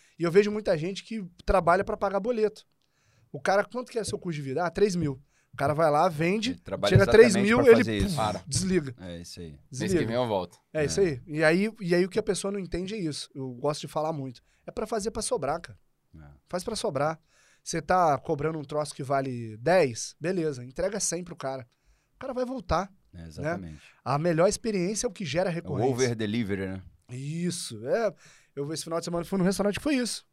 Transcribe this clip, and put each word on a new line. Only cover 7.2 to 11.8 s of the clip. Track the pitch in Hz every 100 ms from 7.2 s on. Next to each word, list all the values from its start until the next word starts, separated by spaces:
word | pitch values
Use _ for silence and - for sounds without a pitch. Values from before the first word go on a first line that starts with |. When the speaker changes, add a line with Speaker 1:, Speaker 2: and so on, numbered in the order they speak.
| 240
Speaker 1:
três | 196 202
mil, | 226
Speaker 2:
pra | 269
Speaker 1:
ele, | 233
Speaker 2:
fazer | - 110
isso. | 202
Speaker 1:
puf, | 156
Speaker 3:
Para. | 107 101 -
Speaker 1:
desliga. | 127 185 185 139 120
Speaker 2:
É | 90 85
isso | 85 -
aí. | 85
Speaker 3:
Mês | 71 -
Speaker 1:
Desliga. | 131 170 180
Speaker 3:
que | 117
vem | 120
eu | 120
volto. | 101 90 - _
Speaker 1:
É | 156 147
isso | -
Speaker 2:
É. |
Speaker 1:
aí. | 190 131 -
E | 151
aí, | 156 170 214 -